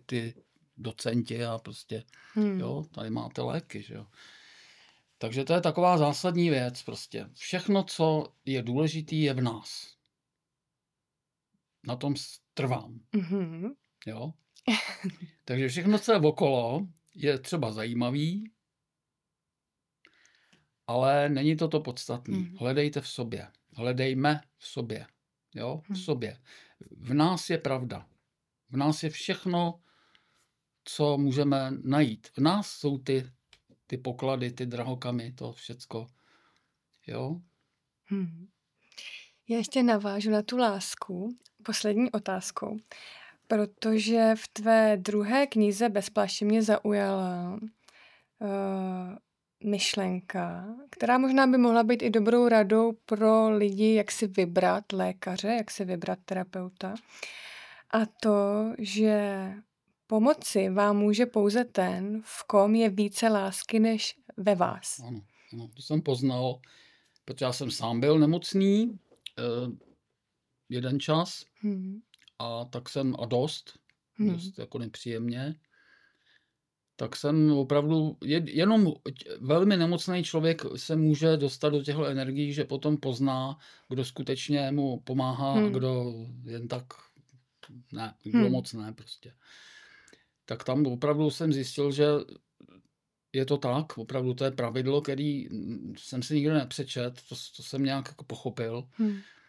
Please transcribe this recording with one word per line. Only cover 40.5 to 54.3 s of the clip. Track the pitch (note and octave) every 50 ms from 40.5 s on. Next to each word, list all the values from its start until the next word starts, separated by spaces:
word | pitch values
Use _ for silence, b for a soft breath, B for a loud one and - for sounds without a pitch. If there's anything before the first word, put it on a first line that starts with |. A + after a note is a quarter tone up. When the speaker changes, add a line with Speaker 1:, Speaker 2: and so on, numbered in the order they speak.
| B3
Speaker 2:
lásku | B3 B3 G#3+ G3 G3 - - - - - - F#3 F3+ G3 A#3 B3 - - _ _ _ G#3+
poslední | - G#3+ - - G#3 G3+ A3 B3+ B3
otázkou, | - G#3 G#3 - F#3+ F#3 - - - - G#3+ A3 G#3+ A3 B B B B B B B B B B B B _
protože | - A#3 G#3 G#3 G#3 - _ - A3 A3 A3 G#3 A3 A#3 A3+ A3+ A3 A3
v | A3 -
tvé | - - G#3+ G#3 A3+ A3+ A3 A3 G#3+ G#3
druhé | F#3 F#3 G#3 G#3 G#3 G3+ G#3 B3+ C4+ C#4+
knize | C#4 - A3 G#3 G#3 G3 G3 A#3+ A#3
Bez | G3 G3+ F#3+ -
pláště | - G#3+ G3+ F#3+ - - G#3
mě | G#3 A3 A3+ G#3+
zaujala, | G#3+ G#3 - - G#3 G#3 G3+ G3+ G3 G3 F#3+ F#3 F3+ F3+ F3 F3 F3 F#3+ G#3+ A3 A3 - b b b b b b b b b b b _ -
eh, | G#3+ G3+ G3 G3 G3 G3 F#3+ F#3+ F#3+ F#3 F#3 F#3 F#3 F3+ G3+ - - _ _ _ _ _ _ _ -
myšlenka, | G3+ G3+ F#3+ - - - G#3 F#3+ F#3 F#3 F3+ F#3 - - F#3 F3 E3+ E3+ F3 F#3 G#3+ A#3 B3+ C#4+ -
která | - - A#3 A3+ B3
možná | B3+ C4 C4 C4 C4+ C4+
by | B3+ B3+
mohla | B3+ A#3+ A#3+ A3+ A#3 A3+
být | A3 A#3+ A3
i | - A#3
dobrou | G#3 A3+ G3+ A3+ A#3+ A#3+ A#3+
radou | A#3+ A3+ A3 G#3 F#3+ A3 A3 A3+ A#3 A3 - _
pro | - A3 G#3 A3 A3 A3 A3 A3 A3
lidi, | G#3+ G#3 G#3 G3+ G3 G3 G#3+ A3 A3
jak | G#3+ G#3 G#3
si | - - A3+
vybrat | G3